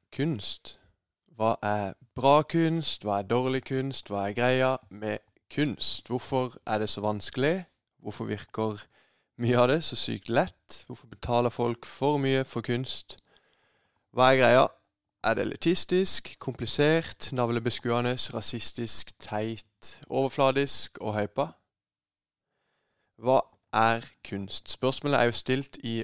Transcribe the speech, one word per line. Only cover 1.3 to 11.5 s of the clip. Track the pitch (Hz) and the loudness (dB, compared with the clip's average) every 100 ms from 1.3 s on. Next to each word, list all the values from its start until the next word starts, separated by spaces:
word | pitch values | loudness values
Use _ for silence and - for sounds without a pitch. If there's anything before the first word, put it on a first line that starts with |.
| - | -2
Hva | 110 - | 0 0
er | 104 104 98 - - - | -2 -2 -4 -8 -16 0
bra | 135 147 151 | 6 6 4
kunst? | 165 165 165 151 - 104 | 2 2 0 -4 -6 -2
Hva | 101 | -2
er | 98 | 2
dårlig | 120 131 131 - | 0 2 -2 -2
kunst? | 135 135 127 - | -4 -4 -6 -6
Hva | 101 101 | -4 -4
er | |
greia | 104 123 131 131 131 - | 0 2 4 2 0 -6
med | 101 107 107 _ _ _ | -8 -6 -6 _ _ _
kunst? | - 147 101 - - - | -2 -2 0 -2 -4 -6
Hvorfor | 123 - 135 123 - - | -6 -2 -2 -2 -6 -4
er | 107 | -2
det | 107 | -2
så | - 107 | -2 -2
vanskelig? | 104 - - 143 190 175 _ _ _ | -4 -6 -2 0 -2 -6 _ _ _
Hvorfor | 107 - 110 | -12 -10 -6
virker | 104 - - 110 104 - _ _ _ _ - | -8 -8 -4 -4 -4 -14 _ _ _ _ -4
mye | 120 123 | 2 4
av | 123 | 6
det | 156 - | 4 0
så | 123 | -4
sykt | - 110 - | -4 -4 0
lett? | 120 185 - - - - | 0 0 -4 -14 -14 -12
Hvorfor | 117 117 | -18 -18
betaler | - - 120 120 | -12 -2 2 2